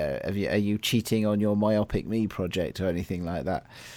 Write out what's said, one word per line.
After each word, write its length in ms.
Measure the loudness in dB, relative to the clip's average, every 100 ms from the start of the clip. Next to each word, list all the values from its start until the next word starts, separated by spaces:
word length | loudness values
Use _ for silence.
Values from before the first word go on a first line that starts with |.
| -2 -2
Uh, 20 | -2
have 120 | -2
you, 120 | 2
are 60 | 2
you 220 | 2 0
cheating 480 | 2 0 2 2 2
on 140 | 2
your 160 | 2 4
Myopic 480 | 4 2 2 -2 -2
Me 180 | -2 -2
project 520 | -2 -4 -2 -2 0
or 80 | 0
anything 380 | 0 -2 -4 -4
like 180 | -4 -2
that? 200 | -4 -6 -20 -18